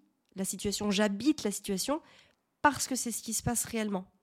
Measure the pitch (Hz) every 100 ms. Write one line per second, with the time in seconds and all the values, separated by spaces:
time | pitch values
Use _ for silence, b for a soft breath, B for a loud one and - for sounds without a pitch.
0 | _ _ _ 185 190 190 208 196 208 202
1 | 214 202 254 302 208 196 - 190 - 302
2 | B B B B _ _ 294 262 - 247
3 | 240 214 - 214 - 233 - 226 214 190
4 | 190 _